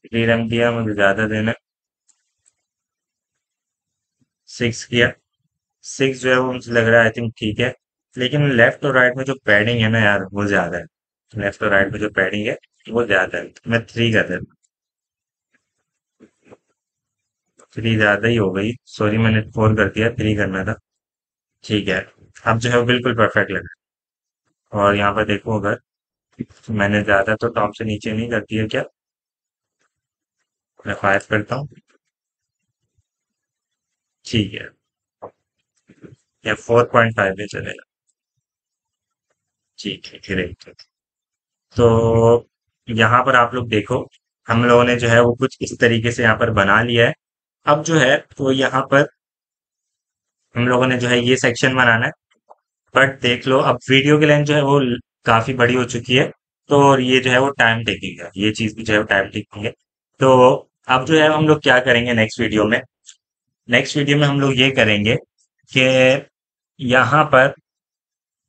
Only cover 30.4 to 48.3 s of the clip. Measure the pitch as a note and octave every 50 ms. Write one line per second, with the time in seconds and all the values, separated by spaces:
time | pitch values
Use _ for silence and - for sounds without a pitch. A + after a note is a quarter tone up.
30.4 | _ _ _ _ _ _ _ _ _ G2+ G2 - - G2 G2 G2 - - A2 G#2+
31.4 | G#2 - A#2+ C#3 D3 C#3+ - - _ _ _ _ _ _ _ _ _ _ _ _
32.4 | _ _ _ _ _ _ _ _ _ _ _ _ _ _ _ _ _ _ _ _
33.4 | _ _ _ _ _ _ _ _ _ _ _ _ _ _ _ _ _ - - A2
34.4 | G2+ F#2 - - - - _ _ _ _ _ _ _ _ _ _ - - - _
35.4 | _ _ _ _ _ _ _ _ _ _ - _ - - - _ _ _ _ _
36.4 | _ A2+ G#2 - - - A#2 A#2+ A#2+ - - A#2+ A#2 A2+ A2+ G#2+ G2 G2 F#2+ F#2+
37.4 | G#2 G2+ - G2+ G2+ - - - - _ _ _ _ _ _ _ _ _ _ _
38.4 | _ _ _ _ _ _ _ _ _ _ _ _ _ _ _ _ _ _ _ _
39.4 | _ _ _ _ _ _ _ - - G2 - - - - - - - - F#2+ F#2
40.4 | F2+ E2+ D#2+ - - - - _ _ _ _ _ _ _ _ _ _ _ _ _
41.4 | _ _ _ _ _ _ _ A#2 A#2+ A#2 A2+ A2+ A2+ A2+ A2+ A#2 A2+ A2+ A#2 A#2+
42.4 | - _ _ _ _ _ _ _ _ A#2+ A2+ A2 A2+ G#2+ A#2+ B2+ B2+ C#3 B2+ B2
43.4 | A#2 A#2 B2+ B2 A#2 A2+ A2 G#2 G2+ - B2 - - - _ _ _ _ _ _
44.4 | _ - A#2 A#2 A#2+ A#2+ A#2+ A#2+ A#2+ B2 A#2+ A#2+ A#2+ A#2 A#2 A#2+ A#2+ A#2+ A#2+ A#2+
45.4 | C3 B2+ - - C3 - - - B2+ A#2 A#2 A2+ A2+ A#2+ A2+ B2+ A#2+ A2 A2 G#2
46.4 | A#2+ A2+ A2 G#2 G2 - - A2 A#2+ A#2+ A#2 A#2 A#2 C3+ D#3+ - _ _ _ _
47.4 | _ _ _ _ _ D3+ D3+ D#3 D#3 E3 D#3+ D#3 B2+ C3 D3 D3+ - _